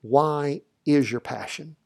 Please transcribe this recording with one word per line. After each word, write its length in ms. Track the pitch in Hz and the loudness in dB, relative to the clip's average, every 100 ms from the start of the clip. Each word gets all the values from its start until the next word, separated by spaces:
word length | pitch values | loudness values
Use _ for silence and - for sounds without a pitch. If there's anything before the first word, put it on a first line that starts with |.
Why 600 | 113 135 151 151 143 151 _ _ | 2 2 4 0 -2 -6 _ _
is 280 | - 147 117 | 2 2 2
your 80 | 117 | -4
passion? 560 | - 117 107 - 151 156 | -8 -10 -10 -12 -14 -20